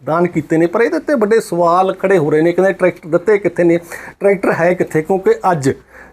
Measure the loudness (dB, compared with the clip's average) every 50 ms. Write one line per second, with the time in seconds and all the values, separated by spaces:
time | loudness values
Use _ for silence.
0 | -6 -4 -2 0 0 -2 -2 -4 -4 0 0 0 2 0 0 0 0 0 -2 -4
1 | -2 -2 0 0 0 2 2 0 0 -2 -2 0 2 2 2 2 2 0 -2 -2
2 | 0 0 2 2 2 2 2 2 2 2 2 2 2 0 0 0 0 -2 -2 -4
3 | -4 -4 -4 -2 2 0 0 0 0 -2 -2 0 2 2 2 0 -2 -8 -16 -16
4 | -16 -18 -10 _ 0 0 0 0 0 -2 -2 0 0 0 0 0 -2 -2 -2 -2
5 | -2 -2 -2 0 0 0 0 0 0 -2 -2 0 0 -2 -2 -4 -8 _ -20 -20
6 | -20 -16